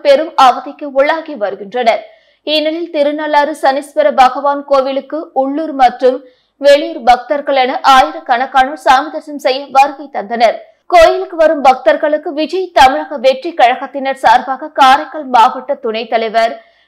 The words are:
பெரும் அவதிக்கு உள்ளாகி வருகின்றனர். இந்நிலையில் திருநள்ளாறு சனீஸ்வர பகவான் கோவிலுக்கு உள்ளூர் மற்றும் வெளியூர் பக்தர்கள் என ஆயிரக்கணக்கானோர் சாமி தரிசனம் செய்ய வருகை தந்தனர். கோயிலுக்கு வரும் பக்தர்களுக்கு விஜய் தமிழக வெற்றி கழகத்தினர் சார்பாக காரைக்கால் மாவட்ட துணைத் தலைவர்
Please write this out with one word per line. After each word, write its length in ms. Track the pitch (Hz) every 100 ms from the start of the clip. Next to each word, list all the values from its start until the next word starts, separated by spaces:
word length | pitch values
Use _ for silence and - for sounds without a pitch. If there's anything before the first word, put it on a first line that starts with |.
| 294
பெரும் 240 | 277 320 -
அவதிக்கு 420 | 262 247 294 277 294 262
உள்ளாகி 340 | 294 320 311 277
வருகின்றனர். 640 | 202 196 202 247 233 208 - _ _ _ -
இந்நிலையில் 400 | 302 302 330 339
திருநள்ளாறு 600 | 320 285 302 302 294 285 294
சனீஸ்வர 440 | 277 269 285 302 294 240
பகவான் 400 | 254 269 277 285 285
கோவிலுக்கு 500 | 277 262 269 269 302 339 262
உள்ளூர் 320 | 269 285 320 269
மற்றும் 360 | 247 240 254 277 - _ _ _ 277
வெளியூர் 360 | 285 330 311 233
பக்தர்கள் 500 | 247 - 294 285 269
என 100 | 254 302 277 262
ஆயிரக்கணக்கானோர் 880 | 302 320 - 240 269 269 262 302 320
சாமி 240 | 262 302 311
தரிசனம் 280 | 302 294 285
செய்ய 120 | 262 285 269
வருகை 300 | 285 294 277 226
தந்தனர். 420 | 202 233 226 - - _ _
கோயிலுக்கு 480 | 349 330 381 370 330
வரும் 220 | 311 311 262
பக்தர்களுக்கு 600 | 254 320 294 311 302 349 294
விஜய் 340 | 311 370 359 330
தமிழக 380 | 262 302 302 294 262
வெற்றி 260 | 269 339
கழகத்தினர் 680 | 330 240 254 269 277 262 269
சார்பாக 460 | 302 247 240 262 302 -
காரைக்கால் 480 | 262 277 302 311 269 240
மாவட்ட 400 | 233 262 254 277 226
துணைத் 260 | 220 226
தலைவர் 400 | 233 226 220 226 277 _ _